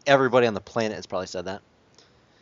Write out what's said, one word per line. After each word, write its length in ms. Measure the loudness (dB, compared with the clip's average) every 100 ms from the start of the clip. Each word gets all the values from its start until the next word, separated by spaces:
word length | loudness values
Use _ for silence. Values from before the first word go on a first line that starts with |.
| 4
everybody 400 | 4 4 4 2
on 60 |
the 80 | 0
planet 360 | -6 -4 -4 -6
has 100 | -8
probably 220 | -8 -8
said 180 | -10 -10
that. 160 | -12 _ _ _ _ _ _ _ _